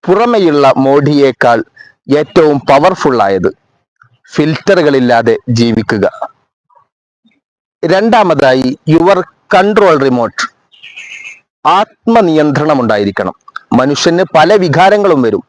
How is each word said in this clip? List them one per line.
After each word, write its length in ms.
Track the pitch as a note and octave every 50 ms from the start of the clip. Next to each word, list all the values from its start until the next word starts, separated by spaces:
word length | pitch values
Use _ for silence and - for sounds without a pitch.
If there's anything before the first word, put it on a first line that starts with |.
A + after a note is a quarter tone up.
| -
പുറമെയുള്ള 680 | - F3+ G3+ A#3 A#3+ A#3 G#3+ F#3+ E3 D3 D3 C#3 C3+ B2+
മോഡിയേക്കാൾ 800 | B2+ C3+ C3+ C#3 D3 C#3+ D3 D3+ C#3+ C#3 C3+ B2+ _ - B2 A#2 A2+ - _ _ _ - _ _ _ _ - C#3 D3
ഏറ്റവും 400 | D3+ - - F3+ D#3+ D3+ D3 C#3
പവർഫുൾ 640 | - - C#3 C#3 D3+ F#3 F#3+ - - D3 C3 A#2
ആയത്. 280 | G#2 G2 G2 F#2+ F2 D#2+ - _ _ _ _ _ _ _ _ _ _ _ _ _ _ _
ഫിൽറ്ററുകളില്ലാതെ 1040 | - - D3+ D#3 D#3+ - - - G3 F3+ D#3+ D3 C#3 C3+ B2+ A#2+ A#2+ A#2 A#2 A2+ A2+ - _ -
ജീവിക്കുക. 640 | A#2+ A2+ A#2 A#2 A2+ A2 A2 - A#2 G#2 F#2+ F#2 - - - - _ _ _ _ _ _ _ _ _ _ _ _ _ _ _ _ _ _ _ _ _ _ _ _ _ _ _ _ _ _ -
രണ്ടാമതായി, 960 | D#3 F3+ F#3+ G#3 A#3 A3 A#3 G#3 F3+ D#3+ C#3 C#3 C3 B2+ C3 B2+ B2+ C#3 - _ D#3
യുവർ 320 | D#3 E3 E3 F#3 G3 F#3 F3 - _ _ _ _ -
കൺട്രോൾ 440 | F#3+ F#3+ G3+ G#3+ A3 G#3 F#3 D#3+ D3
റിമോട്ട്. 440 | C3+ C3+ B2+ B2 A#2 G#2+ - - - - _ _ _ _ _ _ - - - - - - - - - - - _ _ _ _ _ _
ആത്മനിയന്ത്രണം 1120 | D3+ E3+ F#3+ G#3+ _ _ _ _ - A3+ A#3 G#3 E3+ D#3+ D#3 D3+ D3+ C#3 C3+ D3+ D#3 D3+ C3+
ഉണ്ടായിരിക്കണം. 540 | B2 A2+ A2 G#2 G2+ G2+ G2 - G2+ A2 - _ _ - _ - _ _
മനുഷ്യന് 520 | - A#2+ B2+ C#3 D3 C#3+ - F3 E3 F3 F#3+ - _
പല 200 | D#3+ D3+ E3+ G#3+
വികാരങ്ങളും 680 | G#3 F3+ E3+ C#3 D#3+ F3+ G3 G#3 G#3 G3+ G3 E3 C#3
വരും 200 | B2 A2+ G#2 F#2 -